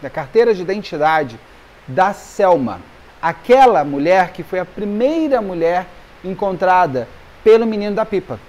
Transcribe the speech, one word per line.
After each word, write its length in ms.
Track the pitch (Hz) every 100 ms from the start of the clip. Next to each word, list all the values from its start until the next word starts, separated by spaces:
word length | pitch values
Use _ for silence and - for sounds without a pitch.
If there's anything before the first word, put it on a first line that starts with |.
da 40 | 139
carteira 460 | 160 139 220 240
de 80 | 196
identidade 760 | 175 202 - 160 151 160 139 113 - - - - -
da 260 | 127 190
Selma, 680 | 196 - - 196 170 120 92 - - - -
aquela 640 | 160 165 - 254 262 180
mulher 480 | 147 139 151 185 180
que 120 | -
foi 160 | 160 185
a 60 | 180
primeira 760 | - 202 208 254 330 311 254
mulher 460 | 202 180 165 175 180 - - -
encontrada 840 | 180 185 202 185 185 180 175 127 113 - - -
pelo 220 | 220 226 226
menino 300 | 214 208 202
da 100 | 220
pipa. 340 | 190 - 113